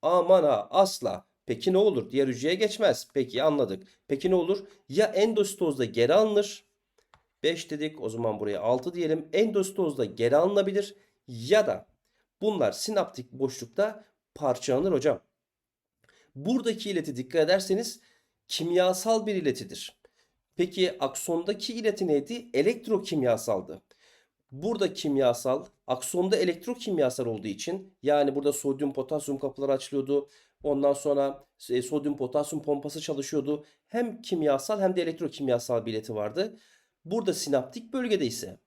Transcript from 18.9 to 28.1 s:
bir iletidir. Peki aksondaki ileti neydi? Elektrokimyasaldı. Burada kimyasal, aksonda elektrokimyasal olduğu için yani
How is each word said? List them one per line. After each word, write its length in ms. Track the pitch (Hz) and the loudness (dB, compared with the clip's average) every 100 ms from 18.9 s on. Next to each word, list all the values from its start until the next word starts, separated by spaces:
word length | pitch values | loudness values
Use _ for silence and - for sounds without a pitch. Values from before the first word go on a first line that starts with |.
| 185 220 226 208 | 2 2 0 2
bir 80 | |
iletidir. 640 | 190 151 127 95 - - _ _ _ _ _ _ - | 0 0 -2 -6 -12 -16 _ _ _ _ _ _ -4
Peki 420 | 180 190 180 - | -4 2 0 0
aksondaki 760 | 139 - - 170 180 214 - | -4 -4 -4 -2 -2 -4 -6
ileti 320 | 226 214 208 180 | -2 -2 0 2
neydi? 420 | 147 143 233 - | 2 0 -10 -4
Elektrokimyasaldı. 1300 | 127 170 240 - 208 - 156 127 113 - 98 92 82 _ _ _ _ _ _ _ | 2 2 0 -2 -2 0 0 2 2 0 -2 -4 -14 _ _ _ _ _ _ _
Burada 420 | 131 185 220 190 | -6 -4 0 0
kimyasal, 720 | - 151 139 127 120 131 135 - _ - | 0 0 4 4 2 0 -2 -4 _ -6
aksonda 500 | - - 180 185 185 | -4 -2 -2 2 2
elektrokimyasal 920 | 180 170 - 247 - 180 131 123 120 | 2 -2 -6 -6 -2 2 2 0 -4
olduğu 220 | 110 104 | -4 -6
için 460 | 101 - 190 190 _ | -8 -6 -6 -8 _
yani 320 | 135 | 2